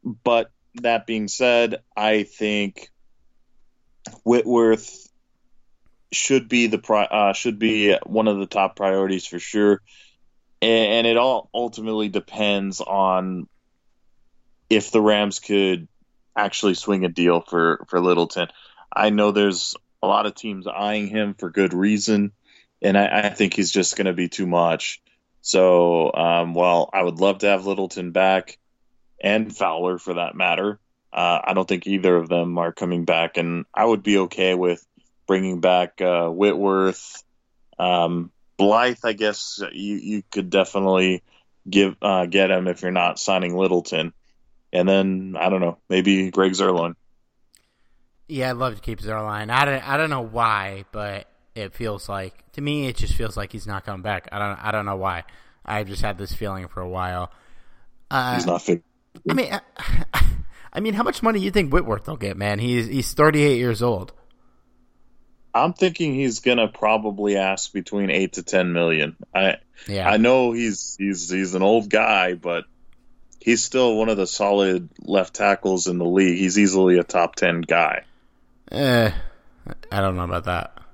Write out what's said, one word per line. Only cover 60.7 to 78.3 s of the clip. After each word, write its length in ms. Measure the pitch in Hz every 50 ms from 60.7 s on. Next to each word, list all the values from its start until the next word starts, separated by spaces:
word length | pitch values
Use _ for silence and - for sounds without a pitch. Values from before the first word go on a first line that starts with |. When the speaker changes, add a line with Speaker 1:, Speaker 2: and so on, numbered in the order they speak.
| -
Speaker 2:
I 60 | -
mean, 140 | 208 220 202
how 100 | 202 240
much 200 | 285 262 - -
money 160 | 226 220 202
do 60 | 185
you 60 | 196
think 200 | 180 208 180 139
Whitworth 360 | 131 - - - 107 95 -
will 100 | - 101
get, 180 | 107 101 98 98
man? 240 | - 101 104 104 101
He's, 280 | 113 123 123 120 113
he's 260 | 110 117 135 117 - -
thirty-eight 440 | - 151 156 151 147 147 147 135
years 240 | 120 123 123 113 104
old. 300 | 120 123 110 92 92 - - - _ - _ _ _ _ _ _ _ _ _ _ _ _ _ _ _ _ _ - _ _ _ _ - - -
Speaker 1:
I'm 180 | 117 135 170
thinking 420 | 175 - 190 185 165 - 170 151 131
he's 280 | 135 139 131 110 -
gonna 260 | - 123 123 120 113
probably 720 | 104 - - - 107 110 110 107 107 101 98 104 104 101
ask 340 | 98 95 95 95 95 - -
between 380 | - 101 87 - - 101 98 95
eight 240 | - 90 95 90 -
to 100 | - 85
ten 300 | - - 92 90 87 85
million. 420 | 85 85 85 82 78 73 76 80 _ - _ -
I, 240 | 90 98 95 - - - _ _ - -
Speaker 2:
Yeah. 220 | - 101 98 90 87
Speaker 1:
I 80 | 107
know 340 | 110 110 120 131 131 127 120
he's, 460 | 117 117 120 110 101 - - - - -
he's, 300 | 98 98 98 87 85 85
he's 260 | 90 95 95 90 92
an 60 | 92
old 280 | 95 101 110 117 107 104
guy, 440 | 107 107 113 113 107 95 92 92 90
but 320 | 85 85 87 85 82 - - _ _ - - - _ _ - - _ - _ - -
he's 240 | - 113 120 - -
still 320 | - - 131 127 120 110
one 140 | 107 110 113
of 80 | 110
the 100 | 98 95
solid 640 | 90 - - 104 101 101 101 98 95 92 90 87 80 _ -
left 340 | - - 95 98 92 - -
tackles 540 | - 104 101 98 - - 95 95 90 87
in 100 | 92 87
the 80 | 87 85
league. 320 | 85 90 95 95 92 87
He's 220 | 90 98 90 90 104
easily 380 | 104 98 92 95 92 92 90
a 60 | 90 87
top 320 | - - 90 85 85 -
ten 260 | - 98 90 85 85
guy. 420 | 82 - 82 85 82 73 69 - - - _ _ _ _